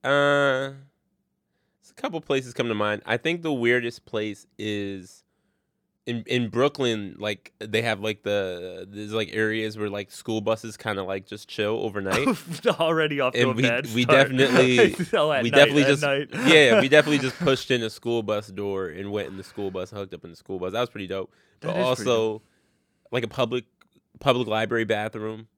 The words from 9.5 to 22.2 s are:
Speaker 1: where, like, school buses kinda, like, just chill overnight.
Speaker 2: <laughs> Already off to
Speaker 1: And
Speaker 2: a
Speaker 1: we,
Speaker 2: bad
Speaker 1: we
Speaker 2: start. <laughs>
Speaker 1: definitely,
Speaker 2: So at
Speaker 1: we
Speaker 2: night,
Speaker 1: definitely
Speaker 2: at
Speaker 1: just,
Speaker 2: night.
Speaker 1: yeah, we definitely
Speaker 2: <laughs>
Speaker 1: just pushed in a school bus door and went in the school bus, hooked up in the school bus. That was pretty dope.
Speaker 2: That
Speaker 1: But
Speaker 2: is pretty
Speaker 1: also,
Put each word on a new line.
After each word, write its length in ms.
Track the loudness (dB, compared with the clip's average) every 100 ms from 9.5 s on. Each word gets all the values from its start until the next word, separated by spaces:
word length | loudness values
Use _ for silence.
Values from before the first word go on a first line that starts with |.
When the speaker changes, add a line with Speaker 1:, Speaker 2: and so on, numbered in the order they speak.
| -2 -6 -6
Speaker 1:
where, 100 | -6
like, 200 | -6 -10
school 300 | -12 -4 -2
buses 360 | -2 -2 -4 -8
kinda, 260 | -6 -4
like, 220 | -4 -6 -8
just 220 | -16 -12
chill 300 | -4 -2 -2
overnight. 440 | -4 -4 -2 0 0 -2 -8
Speaker 2:
<laughs> 140 | -4 -2 0
Already 400 | 0 0 0 0
off 140 | 0
to 60 | 2
Speaker 1:
And 80 | 2
Speaker 2:
a 20 |
Speaker 1:
we, 100 | 2
Speaker 2:
bad 240 | 0 2 0
Speaker 1:
we 80 | 0
Speaker 2:
start. 280 | 4 6 6
<laughs> 60 | 4
Speaker 1:
definitely, 580 | 4 6 6 6 4 2
Speaker 2:
So 260 | -2 0 2
at 100 | 2
Speaker 1:
we 60 | 4
Speaker 2:
night, 60 | 6
Speaker 1:
definitely 260 | 6 6
Speaker 2:
at 40 | 4
Speaker 1:
just, 140 | 2
Speaker 2:
night. 260 | 0 -2 -4 -2 6
Speaker 1:
yeah, 340 | 8 8 6
we 80 | 6
definitely 300 | 6 6 0
Speaker 2:
<laughs> 100 | 0
Speaker 1:
just 100 | -2
pushed 320 | 0 0 0
in 120 | -2
a 80 | -2
school 320 | -6 -2 -2
bus 260 | -2 -4 -6
door 400 | -8 -6 -4 -6
and 240 | -8 -6
went 160 | -6 -6
in 80 | -10
the 80 |
school 260 | -14 -8 -6
bus, 200 | -6 -8
hooked 240 | -10 -12
up 100 | -12
in 60 | -16
the 60 | -20
school 220 | -10 -6
bus. 140 | -4
That 80 | -4
was 100 | -4
pretty 160 | -6 -8
dope. 260 | -8 -8 _ _ _
Speaker 2:
That 80 | -6
Speaker 1:
But 0 |
Speaker 2:
is 60 |
pretty 360 | -2 0 0 0
Speaker 1:
also, 220 | 0